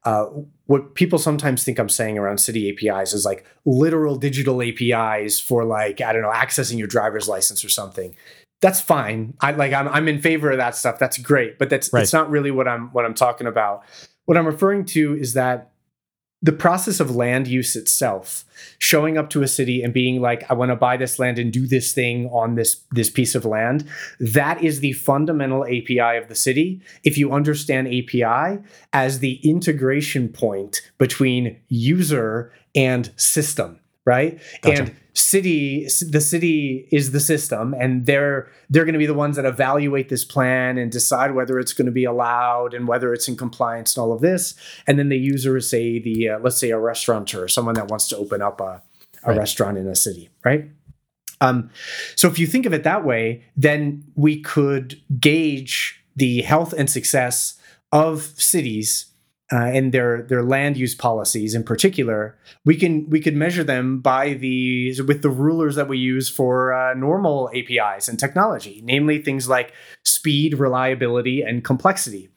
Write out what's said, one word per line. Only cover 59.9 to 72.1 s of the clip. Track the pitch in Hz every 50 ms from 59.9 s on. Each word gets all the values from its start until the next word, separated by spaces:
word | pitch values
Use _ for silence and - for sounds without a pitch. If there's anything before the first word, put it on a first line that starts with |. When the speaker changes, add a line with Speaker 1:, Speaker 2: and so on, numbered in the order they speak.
Speaker 1:
their, | 123 127 123 120 117 117 120
their | 131 131 123
land | 120 123 135 135 139 143 143
use | 127 127 117 -
policies | - - 120 113 110 101 - - 110 107 107 110
in | 113 110
particular. | - 117 - - 196 185 - 131 117 110 107 107 107 - _ _ - - _ _
We | 151 165
can, | - 185 170 160 156 151 156
we | 151 156
could | 151 165 147
measure | 147 156 175 175 175 156
them | 147 131 127 127 131 131 131
by | 127 135 127 131 139 147 139
the, | 123 131 131 127 127 127 127 127 123 123 127 131 131
with | 135 139 147 147
the | 151 147
rulers | 127 127 143 156 165 165 160 147 139
that | 147 139
we | 131 139 127
use | 127 127 127 131 131
for, | - - - 131 127 127 127 131 131 127
uh, | 127 127 127 131
normal | 131 131 143 170 196 196 165 143 139 127 117 117
A | 127
P | 120 127 123 117
Is | 107 104 98 98 - 123
and | 117
technology, | - 143 135 - 180 202 220 170 107 - 104 101 107 113
namely | 120 131 139 147 151 151 147
things | 147 143 135 135 123
like | 123 131 127 120 - - - - - - _ _
speed, | - - - - 156 143 143 151 160 147
reliability, | 131 143 131 127 127 127 131 131 120 127 120 120 123 117 127 127 143 -
and | 110 120 120 120
complexity. | - 131 127 - 196 190 - - 123